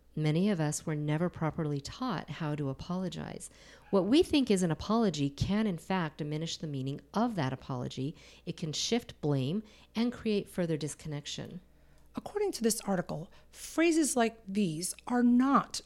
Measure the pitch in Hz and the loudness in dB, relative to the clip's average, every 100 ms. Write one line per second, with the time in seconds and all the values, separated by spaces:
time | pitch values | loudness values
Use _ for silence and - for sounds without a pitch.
0 | _ 151 151 156 202 175 151 - - 151 | _ -2 2 4 2 2 0 -2 -4 -2
1 | 151 151 175 - 156 - 151 143 - - | 0 0 0 0 -2 -2 -2 -4 -6 -6
2 | 254 175 - 147 156 151 139 135 - 180 | -4 -4 -6 -6 -4 -2 -4 -4 -6 -4
3 | 185 156 - - - - - - - 196 | -4 -6 -8 -10 -14 -18 -20 -20 0 2
4 | 185 294 370 302 240 190 175 156 - 226 | 6 4 6 4 4 2 2 0 0 2
5 | 214 151 139 - - 208 220 160 - 190 | 2 2 -2 0 0 2 0 -2 -2 -2
6 | 156 - 147 151 165 - 160 139 135 139 | -2 -4 -6 -4 -4 -6 -6 -4 -4 -6
7 | - 196 240 190 131 131 - 123 131 - | -4 -2 0 0 -2 -4 -6 -6 -6 -4
8 | 135 - - - - - 156 147 - 240 | -6 -8 -18 -12 -12 -8 -6 -4 -2 -2
9 | - - 147 139 131 208 - - - 220 | -2 -4 0 2 0 -2 -6 -16 -8 -2
10 | 240 240 220 202 - - 170 151 151 - | -2 -2 -2 -2 -2 -2 -2 -2 -4 -8
11 | 156 147 - - - 175 - _ - - | -8 -8 -8 -10 -10 -14 -18 _ -20 -20
12 | - - - 415 403 - 226 214 - 180 | -16 -12 -8 -2 -2 0 0 0 0 -2
13 | - 156 175 - - - - - 339 320 | -2 -8 -10 -18 -20 -16 -4 2 4 4
14 | 277 247 226 226 - 196 185 156 185 - | 4 4 2 0 -4 0 0 0 -6 -8
15 | - 247 240 240 269 254 - - | -2 4 6 6 6 4 2 -6